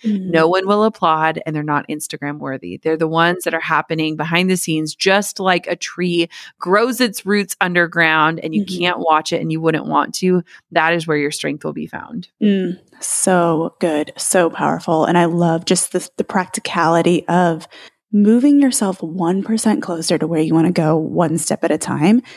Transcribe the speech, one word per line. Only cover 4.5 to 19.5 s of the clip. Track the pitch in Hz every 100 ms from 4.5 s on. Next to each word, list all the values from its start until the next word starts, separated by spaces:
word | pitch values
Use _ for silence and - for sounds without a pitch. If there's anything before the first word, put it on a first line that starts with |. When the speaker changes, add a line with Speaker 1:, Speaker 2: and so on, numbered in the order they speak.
Speaker 2:
the | 185
scenes, | - 156 156
just | - 190 196 202 -
like | 185 180 -
a | 175
tree | - - 180 170 165 - - _
grows | 175 202 240 240
its | 240 - 185
roots | 208 196 -
underground | 185 175 170 170 160 156 156 160
and | 160
you | 160
Speaker 1:
Mm-hmm. | 185 180
Speaker 2:
can't | 175 175
watch | 165 156 156
it | 170
and | 160
you | 160
wouldn't | 160 156 -
want | 147 143 -
to. | 185 180 - - _
That | 170 160
is | 170 160
where | 151
your | 147
strength | 147 156 147
will | 156
be | 151 151
found. | - - - - _
Speaker 1:
Mm. | 214 196 180 180 _ _
So | - - - 185 170 160 165 -
good, | 175 151 151 -
so | - 190 165
powerful. | - 147 165 175 160
And | 151 175
I | 170
love | 170 170 165 185
just | 185 -
the, | 180 - -
the |
practicality | - 196 180 - - 170 160 165 165 175 -
of | 175 175 160 - - - _ _
moving | 208 202 233 285 285
yourself | 269 247 202 190
one | 165 180 170 190
percent | 196